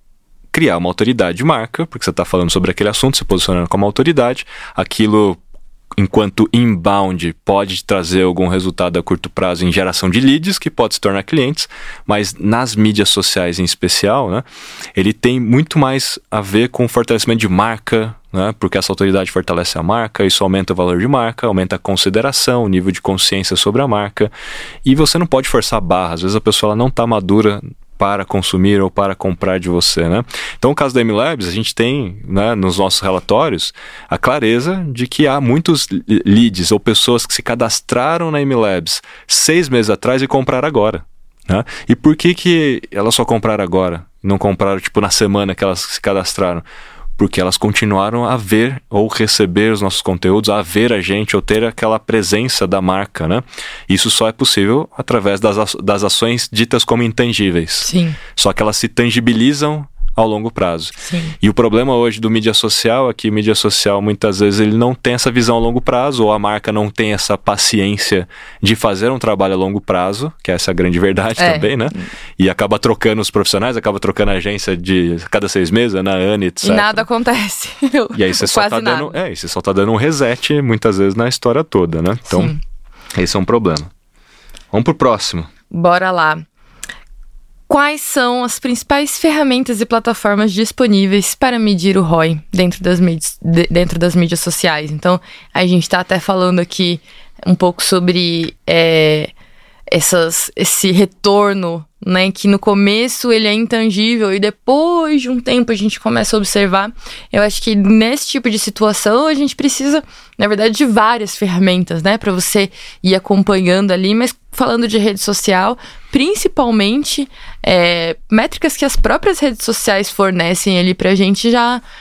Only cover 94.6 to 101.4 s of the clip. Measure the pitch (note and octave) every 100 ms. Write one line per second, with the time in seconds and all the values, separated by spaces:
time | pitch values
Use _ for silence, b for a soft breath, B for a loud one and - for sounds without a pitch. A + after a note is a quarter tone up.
94.6 | F3 D3+ D3+ D3+ F3+ F3+ B B B -
95.6 | F3+ F3+ - F3+ F3+ F#3 - F#3+ F3+ F3+
96.6 | F3 - F3+ E3 b b b b F#3 F3
97.6 | F3+ F3 - F#3 F3+ F3+ F3 E3+ D#3+ -
98.6 | - E3 E3 D#3+ D#3 D3+ - - b b
99.6 | b b b D#3+ - F3+ E3 E3 - -
100.6 | F3+ - G3 F3+ F#3+ _ G3+ G3+